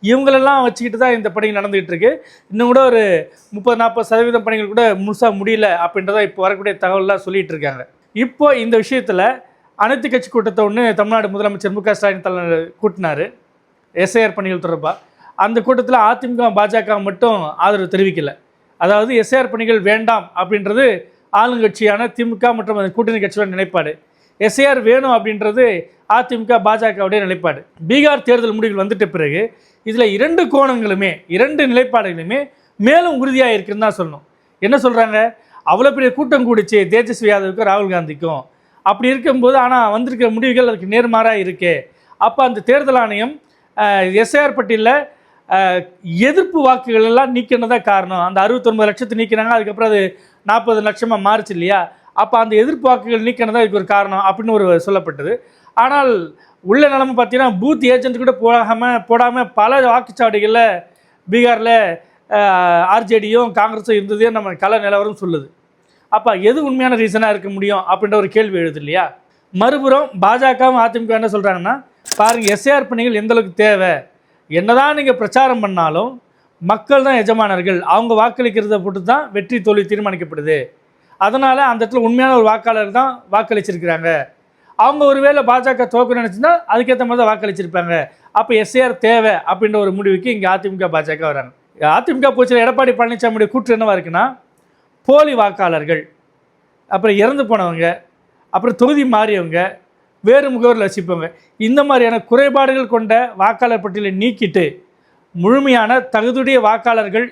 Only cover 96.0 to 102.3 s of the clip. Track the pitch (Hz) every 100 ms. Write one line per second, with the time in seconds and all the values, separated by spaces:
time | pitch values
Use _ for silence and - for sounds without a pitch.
96 | 156 _ _ _ _ _ _ _ - 196
97 | 214 202 220 285 226 220 180 165 170 175
98 | _ _ _ _ _ 185 240 196 254 294
99 | 262 220 220 202 165 170 185 - _ _
100 | _ _ 202 269 277 247 240 226 196 196
101 | 175 170 165 - _ - 220 277 285 262
102 | 233 226 226